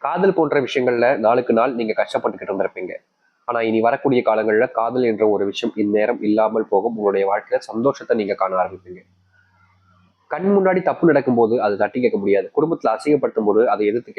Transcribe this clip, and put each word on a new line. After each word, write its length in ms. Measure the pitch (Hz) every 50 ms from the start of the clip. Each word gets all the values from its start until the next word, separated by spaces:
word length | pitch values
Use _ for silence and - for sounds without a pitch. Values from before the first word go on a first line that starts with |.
காதல் 360 | - 139 160 180 190 196 185 170
போன்ற 220 | 160 147 151 147 131 113
விஷயங்கள்ல 420 | - 143 127 123 123 117 120 123 143 - 113
நாளுக்கு 300 | 107 120 127 123 - 120 113
நாள் 160 | 117 135 131 117
நீங்க 140 | 117 107 107 -
கஷ்டப்பட்டுக்கிட்டு 540 | 107 - - 127 120 120 104 95 98 98 98
இருந்திருப்பீங்க, 420 | 95 95 95 - 95 92 90 - - _ _ _ _ _ _ _ _ _ -
ஆனா 120 | 120 117 113 113
இனி 120 | 110 110 110
வரக்கூடிய 340 | 117 123 135 - 143 131 123 107 -
காலங்கள்ல 380 | 110 110 107 110 107 107 123 127 -
காதல் 300 | - 113 117 123 127 127 117
என்ற 140 | 110 101 110 107
ஒரு 120 | 104 98 98 98
விஷயம் 240 | 98 - - 113 - 110
இந்நேரம் 400 | 107 104 104 107 107 110 120 - 107 104
இல்லாமல் 380 | 104 107 110 110 110 113 110 -
போகும். 220 | 107 98 98 120 117 110
உங்களுடைய 260 | 104 101 98 98 98 98
வாழ்க்கையில 280 | 101 107 104 - 123 131 - -
சந்தோஷத்தை 440 | 107 113 117 139 135 - 113 - 123 113
நீங்க 140 | 104 98 101 -
காண 140 | 95 95 95 92
ஆரம்பிப்பீங்க. 400 | 90 92 92 90 92 92 90 90 - _ _ _ _ _ _ _ _ _ _ _ _ _ _ _ _ _ _ _ _ _ _ _ _ -
கண் 160 | - 151 180 196 202
முன்னாடி 280 | 202 190 190 185 185 - -
தப்பு 200 | 135 - - 175
நடக்கும்போது 460 | 147 143 127 - 123 117 117 110 113 123 107
அதை 120 | 104 101 95
தட்டி 180 | 104 101 - 131 123
கேட்க 140 | 113 110 104
முடியாது, 260 | 98 98 98 98 95 101 - -
குடும்பத்துல 340 | 151 160 165 - - 123 110
அசிங்கப்படுத்தும் 520 | 110 - 147 147 139 131 120 - - 107 104
போது 120 | 101 107 117 120 104
அதை 100 | 101 107 104
எதிர்த்து 220 | 104 120 123 - 107